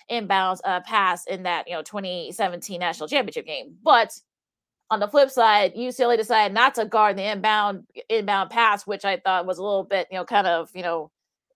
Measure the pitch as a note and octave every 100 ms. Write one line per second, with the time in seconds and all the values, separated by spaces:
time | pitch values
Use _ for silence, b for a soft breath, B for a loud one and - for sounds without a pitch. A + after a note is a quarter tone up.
0 | - A#3 G3+ F#3+ F#3 F#3 G3 F#3 - G#3+
1 | F#3+ F3 - F#3 F#3 E3 - E3 D3+ G3+
2 | F#3 F3+ C#3+ G3 G3 F3 - F3 F3 E3
3 | D#3 C4+ G3 D3+ D#3 C#3+ A#2+ F3 D#4 A#3+
4 | A3 - _ _ _ _ _ _ - G#3+
5 | G3+ C#4+ C4+ B3+ A3+ G#3 F#3+ G3+ B3 B3
6 | A#3+ A3+ G#3+ A3 G3+ G#3 C4 A#3+ G#3+ A3
7 | G#3+ G3 G3+ G3+ G#3+ G#3+ G#3 G3 - B2
8 | - A3+ G3+ G3 F#3 A#3 A3+ G3+ G3+ G3
9 | G3 F#3 F#3+ F#3 F#3 F3 G3+ G3 F#3+ G3
10 | - F#3 F3 G#3+ F#3 E3 D#3+ F3+ F3 E3
11 | D#3 _ _ _ _